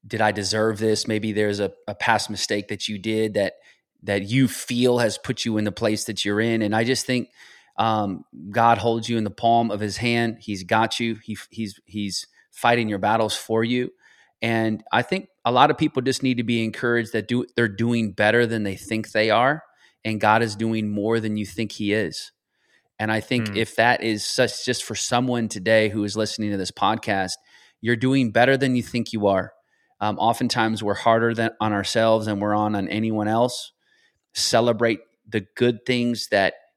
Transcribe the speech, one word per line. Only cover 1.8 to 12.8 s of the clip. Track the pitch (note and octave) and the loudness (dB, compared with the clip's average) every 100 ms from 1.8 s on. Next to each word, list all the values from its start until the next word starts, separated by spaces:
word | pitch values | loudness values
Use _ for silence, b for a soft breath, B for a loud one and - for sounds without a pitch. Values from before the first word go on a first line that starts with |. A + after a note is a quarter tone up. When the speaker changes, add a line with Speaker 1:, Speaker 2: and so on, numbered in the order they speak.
| - | -12
Speaker 1:
a | |
past | G2 B2 A2 - | -4 2 2 0
mistake | G2+ - G#2 G2+ | -6 -4 -4 -4
that | G#2 - | -8 -6
you | G#2 | -6
did | G#2+ A2 A2 | -2 0 0
that, | G2+ F#2+ - b b b _ | 0 -2 -4 b b b _
that | - G2+ | -2 -2
you | F#2+ B2+ B2+ | 0 2 2
feel | - - A#2+ B2 A#2+ | 0 -4 2 4 4
has | A#2 - | 2 -2
put | - B2+ | -6 -4
you | A#2 G#2+ | -2 0
in | |
the | G#2 | -2
place | - A2 G#2+ | -2 -2 -2
that | - G2+ | -4 -4
you're | G2+ G#2 | -2 0
in. | A2+ A#2 | 0 0
And | G#2 | 0
I | A2 | 0
just | A#2 C3 - | 0 -2 0
think, | B2 A#2 B B B B - | -4 -4 B B B B -2
um, | A2 A2 G#2 F2 - - F2+ | 0 0 -2 -6 -12 -18 -4
God | A2 A#2 A2 | 4 4 4
holds | A#2 A2+ A2 | 2 -2 -2
you | A#2 | -4
in | |
the | G#2 | -4
palm | - A#2 A#2 A#2 | -2 2 2 2
of | G2+ | -2
his | G#2+ G2 | -6 -2
hand. | A#2+ A#2 A#2 A#2 | 0 0 0 -4
He's | - G2 | -10 -10
got | F#2 A2 A2+ - | 0 2 2 -2
you. | A#2 G#2+ | -6 -6
He, | - G#2+ - | -10 -12 -12
he's, | A2+ G#2+ G2 | -10 -10 -10
he's | _ G2+ G2+ F2+ - b b | _ -8 -6 -8 -12 b b
fighting | - A#2+ A#2+ | 0 2 2